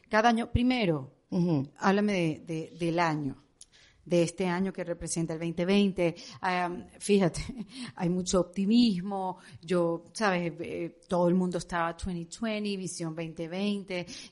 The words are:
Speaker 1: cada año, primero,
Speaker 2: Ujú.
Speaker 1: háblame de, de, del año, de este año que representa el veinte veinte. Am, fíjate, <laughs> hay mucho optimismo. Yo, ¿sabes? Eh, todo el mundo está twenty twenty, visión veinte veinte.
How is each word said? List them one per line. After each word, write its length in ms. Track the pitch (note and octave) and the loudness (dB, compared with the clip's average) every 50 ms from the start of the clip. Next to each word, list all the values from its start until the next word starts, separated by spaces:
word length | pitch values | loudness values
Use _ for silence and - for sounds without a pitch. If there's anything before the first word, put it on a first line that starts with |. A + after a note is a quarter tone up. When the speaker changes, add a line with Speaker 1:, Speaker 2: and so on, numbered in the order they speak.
| _ _ | _ _
Speaker 1:
cada 200 | - G#3+ A3 A#3+ | 2 4 4 4
año, 240 | A#3 A3 A#3 - - | 4 2 0 0 0
primero, 640 | A#3 B3 B3+ B3+ B3 A3 F3 D#3+ C#3+ C3 - - _ _ _ | 2 2 2 2 4 2 2 2 0 -2 -8 -14 _ _ _
Speaker 2:
Ujú. 380 | - F#3 E3+ F3+ D#3+ C#3 C#3 D3 - - | -2 0 2 2 2 2 0 -2 -6 -2
Speaker 1:
háblame 340 | - G3 F#3+ G#3 G#3 G#3 G3+ | 2 2 4 4 2 2 2
de, 300 | F3+ E3+ D#3+ D3+ - - | 2 0 0 -2 -4 -6
de, 300 | - E3 D#3+ D#3+ - - E3 | -8 -8 -8 -8 -10 -8 -4
del 220 | F3 E3 D#3+ F3 | -2 0 0 2
año, 420 | E3+ E3 D3+ D3+ D3 C3 C#3 - _ _ _ _ - - _ _ - - _ _ _ | 2 2 0 0 -2 -6 -6 -8 _ _ _ _ -20 -20 _ _ -20 -20 _ _ _
de 180 | D#3 F3 F3 E3+ | 2 4 4 4
este 240 | D#3+ - - F#3+ | 2 0 -2 -2
año 260 | F3+ F3 F3+ F#3+ F#3+ F3+ | 0 0 0 -2 -2 -4
que 120 | - F3 | -4 -6
representa 500 | E3+ E3+ E3+ E3+ D#3 - E3+ E3 D#3+ E3 | -6 -6 -6 -6 -6 -4 -2 -2 -2 -4
el 40 | D#3 | -4
veinte 280 | E3 E3+ E3 F3 F3 | -4 -4 -2 0 2
veinte. 480 | F#3 G3 G3+ G#3 G3 F#3 - F3 E3 E3 - - - - - | 4 4 4 4 4 2 2 0 0 0 -2 -8 -16 -12 -6
Am, 460 | - F#3+ F3+ F3+ F3+ F3 F3 - - - - - | -4 -2 0 0 -2 -2 -4 -8 -12 -14 -16 -8
fíjate, 440 | - - G3+ G3 F#3+ D#3+ - - - - C#4 B3 G3+ - | 0 2 4 4 4 4 2 -2 -6 -8 -10 -10 -12 -12
<laughs> 260 | - C4+ A#3+ - - | -12 -12 -12 -12 -8
hay 120 | - F#3+ E3+ | -4 -2 -2
mucho 320 | F3+ F3+ F3+ - - F3+ | 0 0 0 0 2 2
optimismo. 960 | F3 - - G3+ G3 G3 A3+ A#3+ A#3+ A3+ F#3+ F3 F3 G3+ G3+ F#3+ F#3+ F#3 F3+ - - - - - | 0 0 -2 -2 2 4 6 6 6 6 4 0 -2 -6 -6 -6 -4 -6 -6 -8 -12 -20 -20 -16
Yo, 460 | - D#3+ F#3 F3 E3+ E3+ E3+ E3+ - - - | -4 0 2 2 2 2 0 -2 -6 -10 -6
¿sabes? 360 | - A3+ G3+ F#3 F3 F3 E3+ D#3 D#3+ | -2 0 2 2 2 0 -2 -4 -6
Eh, 400 | - - - E3+ E3+ D#3+ - _ _ | -8 -8 -6 -6 -6 -8 -10 _ _
todo 220 | - F#3+ F3 F3+ F3 | -2 0 2 4 4
el 60 | F3 | 4
mundo 240 | F#3 F3+ F3+ F3 E3+ | 4 2 0 -2 -4
está 360 | E3+ - F3+ E3+ E3 E3+ E3+ | -6 -4 -2 -2 -2 -2 -2
twenty 300 | E3+ - G3 F3+ E3+ E3+ | -4 -6 -6 -6 -6 -8
twenty, 540 | E3 - - A3+ A3 G#3+ G#3 G#3 G#3 G3+ F#3+ | -10 -10 -8 -6 -4 -4 -4 -4 -4 -4 -4
visión 360 | F#3 E3+ - - E3+ D#3+ D#3 | -6 -8 -8 -6 -6 -6 -6
veinte 340 | E3 E3 E3 D#3 E3+ E3 D#3+ | -6 -8 -8 -8 -8 -8 -8
veinte. 580 | F3 F#3+ G3+ G#3 G3+ G3+ F#3+ - F#3 F3+ F3 F3 E3+ - - - | -4 -2 -2 -2 -2 -2 -4 -6 -6 -8 -8 -8 -12 -16 -16 -18